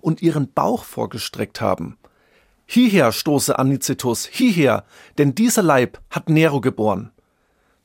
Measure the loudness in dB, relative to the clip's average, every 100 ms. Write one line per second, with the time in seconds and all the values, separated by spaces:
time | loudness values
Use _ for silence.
0 | -4 -2 0 0 -2 -2 0 -2 -6 -8
1 | -8 -8 -12 -8 -10 -4 -2 -2 -6 -14
2 | _ _ _ _ _ _ _ 2 2 4
3 | 2 0 -2 0 0 0 0 -2 -4 -4
4 | -4 -4 -6 -2 0 2 2 0 -4 -20
5 | -12 0 0 2 0 2 2 2 0 -4
6 | -12 -8 0 2 4 2 -2 -2 -2 -2
7 | -8 _ _ _ _ _ _ _